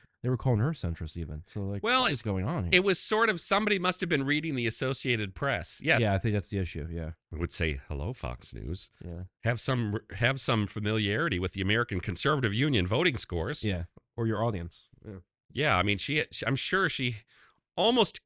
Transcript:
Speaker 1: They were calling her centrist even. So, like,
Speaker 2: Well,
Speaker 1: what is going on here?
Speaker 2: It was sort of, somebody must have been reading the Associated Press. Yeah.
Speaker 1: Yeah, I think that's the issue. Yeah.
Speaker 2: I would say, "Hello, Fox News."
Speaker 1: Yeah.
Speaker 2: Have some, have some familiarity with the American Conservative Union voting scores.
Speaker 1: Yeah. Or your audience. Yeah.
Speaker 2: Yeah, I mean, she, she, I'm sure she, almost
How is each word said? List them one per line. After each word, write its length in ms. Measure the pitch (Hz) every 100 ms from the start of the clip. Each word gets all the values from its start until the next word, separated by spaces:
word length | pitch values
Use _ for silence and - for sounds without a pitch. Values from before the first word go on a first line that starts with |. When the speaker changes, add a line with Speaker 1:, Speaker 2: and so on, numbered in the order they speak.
| _ _
Speaker 1:
They 60 | 123
were 80 | 127
calling 220 | 131 110
her 120 | 135
centrist 440 | 160 85 82 78 87
even. 260 | 78 78 -
So, 140 | 104
like, 200 | 98 101
Speaker 2:
Well, 180 | 214 254
Speaker 1:
what 80 | 240
is 100 | 135
going 240 | 107 95 101
on 180 | 175 90
here? 40 |
Speaker 2:
It 100 | 180 196
was 120 | 185
sort 300 | - 214 226
of, 100 | 175
somebody 380 | - 196 214 202
must 200 | 185 -
have 80 | 170
been 160 | 151 135
reading 300 | 147 160 135
the 120 | 117
Associated 680 | - 131 131 131 113 101 -
Press. 440 | 139 104 - -
Yeah. 160 | 151 127
Speaker 1:
Yeah, 160 | 110
I 40 | 98
think 140 | 117 104
that's 140 | -
the 80 | 98
issue. 280 | 87 80 78
Yeah. 200 | 85 80 - _
Speaker 2:
I 40 | 78
would 160 | 85
say, 260 | - 82 67 -
"Hello, 240 | 73 82
Fox 420 | 127 64 62 -
News." 360 | 57 58 90 - _ 90
Speaker 1:
Yeah. 180 | 85 90 _ 113
Speaker 2:
Have 160 | 117
some, 360 | - 127 107 104 - 101
have 260 | 117 135
some 260 | - 113 101
familiarity 720 | 107 104 110 101 110 165 90
with 140 | 90
the 80 | 98
American 400 | 95 110 120 92
Conservative 520 | - 87 139 151 117
Union 320 | 107 147 120 90
voting 300 | 120 175 127
scores. 480 | - 85 92 151
Speaker 1:
Yeah. 200 | 107 90 85 - _ -
Or 100 | 113
your 160 | 104
audience. 440 | 117 101 85 - _ - -
Yeah. 100 | 95 - _ _
Speaker 2:
Yeah, 240 | - 151 92
I 60 |
mean, 140 | 98 101
she, 260 | - 151 -
she, 140 | - 113
I'm 120 | 135
sure 320 | - 190 180
she, 260 | - 123 107 - _ - _ _ -
almost 420 | 208 247 208 -